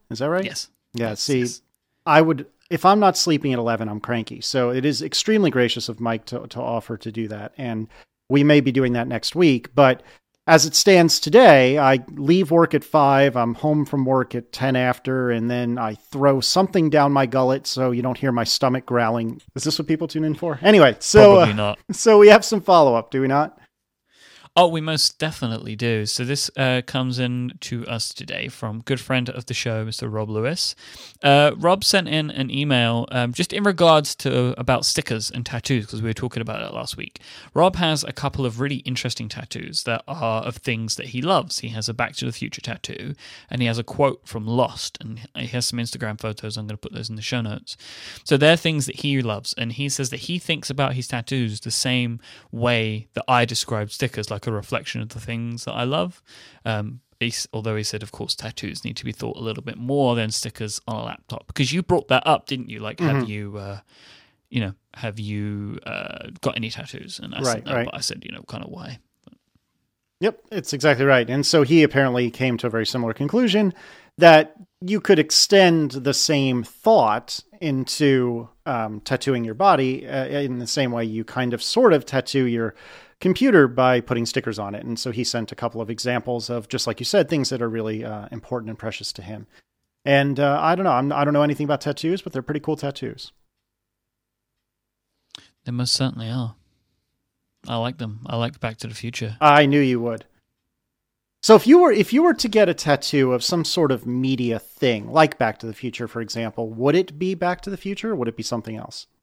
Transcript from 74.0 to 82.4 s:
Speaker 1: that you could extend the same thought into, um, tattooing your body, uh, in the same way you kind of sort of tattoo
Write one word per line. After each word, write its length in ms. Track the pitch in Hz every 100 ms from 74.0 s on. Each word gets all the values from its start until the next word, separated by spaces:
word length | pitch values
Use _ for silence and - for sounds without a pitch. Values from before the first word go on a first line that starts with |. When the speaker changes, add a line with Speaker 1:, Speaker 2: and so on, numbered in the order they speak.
| _ -
Speaker 1:
that 400 | 170 156 156 - - _
you 220 | 180 208
could 160 | - 170
extend 720 | 151 - - 202 180 165 147
the 240 | 131 131
same 500 | 135 - 147 135 123
thought 760 | 110 - 214 220 113 107 - - - _
into, 880 | 160 135 127 - 147 131 123 117 113 _
um, 380 | - 123 110 107
tattooing 420 | - 131 - 123
your 100 | 113
body, 540 | 107 196 151 131 131 131
uh, 160 | 135
in 360 | 135 143 139 123
the 60 | 117
same 260 | - 127
way 120 | 117
you 200 | 113 110
kind 280 | 110 131 123
of 100 | 117
sort 300 | - 233 247
of 140 | 151 -
tattoo 380 | 131 - 139